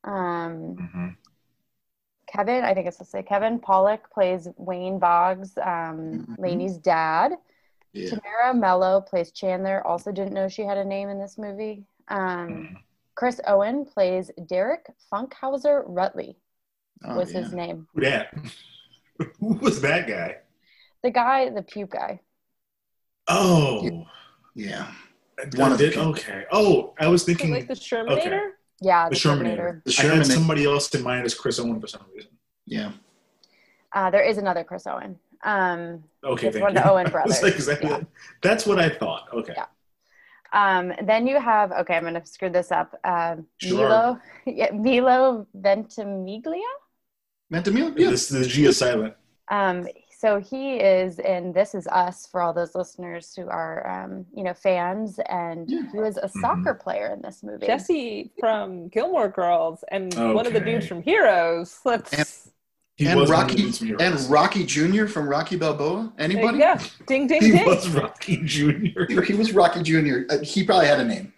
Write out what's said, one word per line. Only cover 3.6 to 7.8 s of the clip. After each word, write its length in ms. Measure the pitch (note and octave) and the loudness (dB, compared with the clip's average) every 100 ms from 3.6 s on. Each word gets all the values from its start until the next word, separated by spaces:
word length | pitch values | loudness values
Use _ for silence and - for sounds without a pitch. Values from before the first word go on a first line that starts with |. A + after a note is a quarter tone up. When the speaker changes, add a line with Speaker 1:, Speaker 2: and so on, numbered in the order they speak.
| - F#3+ G3 A3 _ | 2 4 4 0 _
Speaker 1:
plays 360 | - F#3 F#3 E3+ - | -2 0 0 -6 -14
Wayne 400 | F3+ F3+ F#3 F#3+ | -10 -8 -6 0
Boggs, 580 | F3+ F3 F3+ F#3 F#3+ - | 2 4 2 -2 -8 -6
um, 680 | F#3+ E3+ E3 D#3+ D#3+ D#3+ - | -4 -4 -6 -8 -10 -10 -10
Speaker 3:
Mm-hmm. 60 | - | -8
Speaker 1:
Laney's 360 | F#3 F3 F3+ F3 | -4 -4 -4 -4
dad. 560 | F#3 E3 D#3+ D#3+ A#3+ F4 _ _ _ _ | 0 2 2 0 0 -2 _ _ _ _